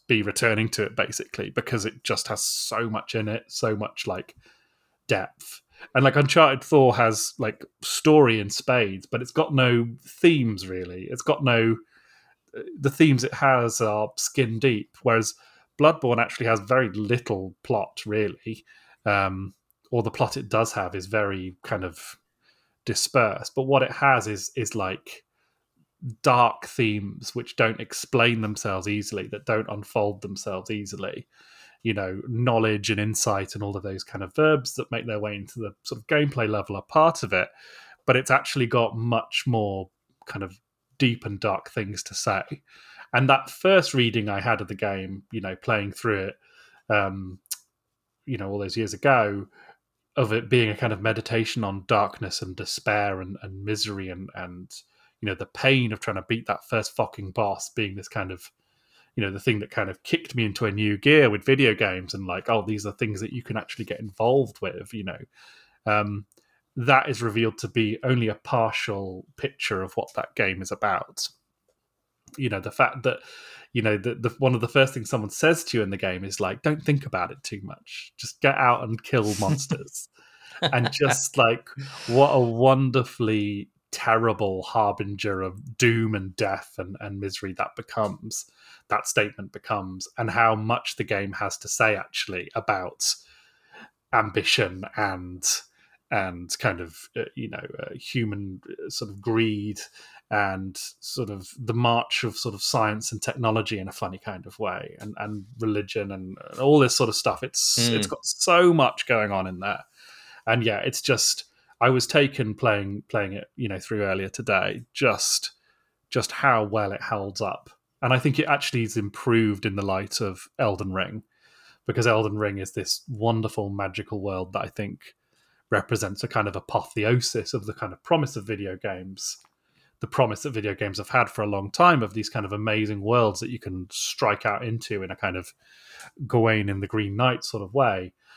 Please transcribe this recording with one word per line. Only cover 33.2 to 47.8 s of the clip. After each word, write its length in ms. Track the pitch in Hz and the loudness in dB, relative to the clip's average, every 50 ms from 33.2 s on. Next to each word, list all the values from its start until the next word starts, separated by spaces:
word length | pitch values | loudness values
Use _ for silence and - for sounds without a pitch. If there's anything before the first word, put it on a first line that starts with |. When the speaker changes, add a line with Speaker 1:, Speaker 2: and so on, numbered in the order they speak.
| - 117 101 98 98 - - | 0 0 0 -2 -4 -6 -8
Speaker 1:
and 80 | 101 | -8
all 140 | 104 101 101 | -8 -6 -6
of 60 | 101 | -6
those 220 | - 101 95 95 - | -8 -8 -10 -10 -10
kind 180 | - - 98 | -12 -10 -10
of 120 | 98 92 - | -10 -6 0
verbs 400 | - 156 156 156 143 123 - - | 2 4 4 4 2 0 -4 -8
that 160 | - 127 - | -8 -8 -6
make 160 | 117 117 - | -8 -8 -6
their 120 | 117 107 104 | -6 -6 -4
way 160 | 104 107 104 | -6 -6 -6
into 240 | 101 98 - - 120 | -10 -12 -12 -12 -10
the 160 | 110 101 - _ | -10 -10 -12 _
sort 180 | _ - - 110 | _ -12 -12 -12
of 60 | - | -2
gameplay 420 | - 156 147 151 143 131 127 113 107 | 0 2 2 2 2 2 0 0 0
level 280 | 107 101 95 - 101 | 0 -2 -2 -4 -8
are 60 | 98 | -8
part 400 | - _ - 156 156 165 165 - | -8 _ 4 4 6 6 4 0
of 100 | - 92 | -2 0
it, 160 | 95 90 - - - - - - - - - - - _ _ | 0 0 0 0 -6 -14 -20 -20 -20 -20 -20 -20 -20 _ _
but 100 | - 127 | 2 2
it's 140 | 127 131 - | 2 4 2
actually 360 | 131 135 - - - 143 123 | 2 2 2 0 0 0 0
got 300 | 113 - 123 117 110 - | 2 2 2 2 2 0
much 480 | 113 113 120 117 113 - - - - - | -2 -2 0 0 0 0 -2 -6 -4 0
more 420 | 131 120 113 104 101 98 95 92 - _ _ _ _ _ _ _ | 0 0 0 0 -2 -4 -6 -8 -10 _ _ _ _ _ _ _
kind 160 | - - 101 | -12 -10 -8
of 180 | 98 92 92 - _ _ _ _ _ _ _ - | -10 -10 -12 -16 _ _ _ _ _ _ _ 2
deep 260 | 143 123 117 - - | 2 2 2 0 -4
and 160 | 104 101 98 | -8 -6 -2
dark 300 | - 107 95 - - - | -2 -2 -2 -2 -4 -8
things 320 | - 120 104 98 95 85 - | -6 -6 -6 -6 -8 -10 -10
to 100 | - 98 | -10 -8
say. 280 | - - 120 98 98 - - 151 - _ _ - - - - - - - - | -4 -2 -2 -2 -2 -4 -6 -12 -14 _ _ -20 -20 -20 -20 -20 -20 -8 0
And 160 | - 120 131 135 | 2 4 6 6
that 200 | 135 131 - - | 6 4 4 -4
first 440 | - - - 185 196 185 - - - | -6 0 4 6 6 6 6 4 2
reading 340 | 131 120 113 107 117 101 104 | 2 2 2 2 0 0 0
I 120 | 101 98 | -2 -2
had 200 | 95 120 110 104 | 0 0 0 0
of 80 | 104 92 | -2 -6
the 60 | 107 | -6
game, 480 | 98 110 101 98 95 95 92 98 95 - _ | -4 -4 -2 -2 -4 -6 -8 -10 -12 -12 _
you 80 | - 110 | -10 -8
know, 160 | 98 95 92 | -8 -8 -8
playing 360 | - - - 113 104 101 101 | -6 -2 -2 0 0 -2 -4
through 360 | 95 - - 113 104 98 95 101 | -8 -4 -2 0 0 0 -2 -6
it, 60 | - _ _ _ _ - - _ _ _ _ - | -8 _ _ _ _ -20 -20 _ _ _ _ 0
um, 480 | 110 101 98 95 95 98 95 92 92 - _ - - - _ _ _ _ | 2 2 2 0 -2 -6 -10 -10 -14 -16 _ -12 -12 -12 _ _ _ _